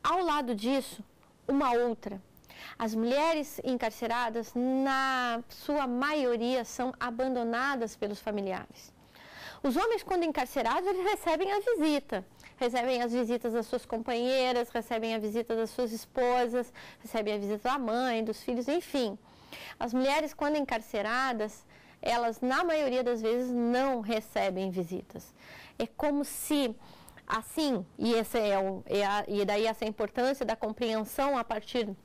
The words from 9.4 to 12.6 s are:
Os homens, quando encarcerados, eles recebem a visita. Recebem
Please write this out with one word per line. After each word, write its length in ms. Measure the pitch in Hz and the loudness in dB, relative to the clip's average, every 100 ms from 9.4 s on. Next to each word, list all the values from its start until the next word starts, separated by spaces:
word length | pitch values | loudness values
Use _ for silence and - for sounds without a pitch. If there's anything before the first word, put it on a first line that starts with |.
| - - | -16 -4
Os 140 | 285 254 | 0 2
homens, 260 | 440 453 | 2 2
quando 220 | - 370 | 0 0
encarcerados, 600 | 339 294 262 - 220 285 359 | 2 0 -2 0 2 2 2
eles 240 | 370 381 | 0 0
recebem 400 | 415 - 320 381 | 0 2 2 2
a 60 | 403 | 0
visita. 680 | 403 440 311 294 - 202 - - - | 2 2 4 2 0 -6 -6 -18 -20
Recebem 460 | - | -2